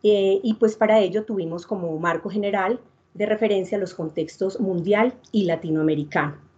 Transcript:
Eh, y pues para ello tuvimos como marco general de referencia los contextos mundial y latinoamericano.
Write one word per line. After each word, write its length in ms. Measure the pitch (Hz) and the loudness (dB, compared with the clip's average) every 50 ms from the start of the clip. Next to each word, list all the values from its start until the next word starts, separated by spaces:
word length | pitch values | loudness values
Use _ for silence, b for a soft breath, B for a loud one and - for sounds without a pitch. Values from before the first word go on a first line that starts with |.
| - | 4
Eh, 380 | 214 208 202 196 190 190 196 - | 4 4 4 4 2 2 2 2
y 100 | 220 220 | -2 0
pues 220 | - 226 214 220 | 2 2 0 2
para 240 | - 220 214 214 220 | 2 2 4 6 4
ello 240 | 208 180 170 214 214 | 4 4 0 -4 -4
tuvimos 420 | - 226 196 170 165 165 170 170 | -4 -6 -6 -4 -6 -8 -10 -8
como 320 | - 220 190 180 165 160 156 | -8 -8 -6 -4 -6 -6 -2
marco 320 | 165 175 165 165 - 202 | -2 -2 -2 -2 -4 -6
general 480 | 180 214 202 202 202 202 190 190 240 247 - _ _ _ _ _ _ | -6 -4 -2 -2 -2 0 0 0 -2 -4 -6 _ _ _ _ _ _
de 120 | - 202 | -4 -2
referencia 500 | 208 214 214 226 208 202 190 180 175 - | -2 0 0 2 0 2 0 0 -2 -2
los 160 | 214 190 175 - | -4 -4 -4 -6
contextos 680 | - 170 160 156 - 156 156 - - 190 190 190 - | -8 -8 -6 -4 -6 -6 -6 -4 -4 -4 -4 -2 -2
mundial 540 | 220 190 185 175 165 185 208 208 226 254 254 - _ _ - | -2 -2 -2 -2 2 2 2 4 4 0 0 -6 _ _ 0
y 140 | 220 196 | 0 2
latinoamericano. 920 | 170 165 160 165 165 156 156 156 156 156 151 147 147 - 175 147 151 147 - - _ _ | 2 0 -2 -2 -2 0 2 2 2 2 0 -2 -2 -2 -2 -2 -2 -4 -10 -18 _ _